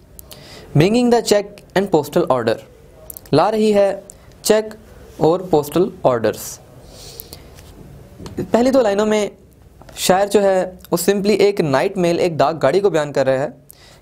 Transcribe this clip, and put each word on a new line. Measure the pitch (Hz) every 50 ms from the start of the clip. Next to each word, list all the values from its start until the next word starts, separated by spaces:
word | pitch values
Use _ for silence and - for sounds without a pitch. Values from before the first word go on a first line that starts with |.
| - - - - - - - - - - - - - - -
Bringing | 139 160 202 226 247 247 240
the | 233 233 220
check | - 208 208 196 196 - - - - -
and | 180 196 190
postal | - 151 143 - - 175 160 -
order, | 131 123 113 113 110 - - - - - - - - - - - - - - - 139
ला | 151 175 208
रही | 220 214 214 214
है | 208 202 202 196 - - - - - - - - - - -
check | - 214 220 214 214 - - - - - - - - - -
और | 156 156 175 185 185 180
postal | 165 147 143 147 - 165 190 - - - -
orders। | 135 123 113 110 107 - - - - - - - - - - - - - - - - - - - - - - - - - - - - - - - - - - - - - - - - - -
पहली | 185 - - 220 247 269
दो | 254 269
लाइनों | 233 202 196 202 214
में | 214 214 214 202 - - _ _ _ _ _ - - _ - - - -
शायर | - - - 180 190 202
जो | 202 - 208
है | 196 196 190 185 175 185 - - - -
वो | 170
simply | 170 - 196 202 208 190 208 220 -
एक | 196 202 196 202
night | 175 147 135 135 165 202 196
mail, | 190 175 170 175 -
एक | - 180 160
डाक | 135 135 147 165
गाड़ी | 143 139 135 151 196
को | 196 202
बयान | 160 156 147 147
कर | 135 143 131
रहा | 131 135 131
है | 143 - - - - _ - - - - - -